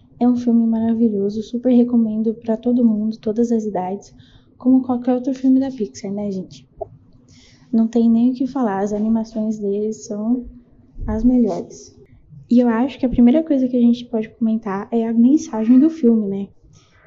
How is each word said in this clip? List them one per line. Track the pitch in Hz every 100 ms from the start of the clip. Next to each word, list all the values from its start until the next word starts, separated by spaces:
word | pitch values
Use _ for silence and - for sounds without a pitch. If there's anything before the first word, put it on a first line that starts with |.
| _ -
É | 240
um | 240
filme | 240 233 226
maravilhoso, | 226 226 226 233 202 202 220
super | - 240 254
recomendo | 247 240 240 220 214 220
pra | 220 - 220
todo | 247 247
mundo, | 240 208 220 214
todas | 220 214 233
as | 233
idades, | 214 185 185 202 - - - - _ _
como | 254 262
qualquer | 254 247 254
outro | 247 262
filme | 262 262 262
da | 269
Pixar, | 254 196 - 196
né, | 202 208
gente? | 190 165 - - - - - _ _ _ _ _ _ _
Não | 226 226
tem | 240 233
nem | 226 247
o |
que | 254 262
falar, | 277 226 190
as | 202
animações | 208 214 226 220 220 214 214
deles | 202 202 214 220 -
são | 208 220 240 - - _ _ _ - -
as | 220
melhores. | 247 247 214 170 - - - - - - _ - -
E | 240
eu | 240
acho | 220 269 -
que | 254
a |
primeira | 254 240 311
coisa | 320 269 254
que | 247
a |
gente | 233 233 -
pode | 220 220
comentar | - 220 220 208 190 -
é | 233 226
a |
mensagem | 233 240 302 - 220 220 254
do | 311
filme, | - 233 226 196
né? | 196 196 _ _ - _ _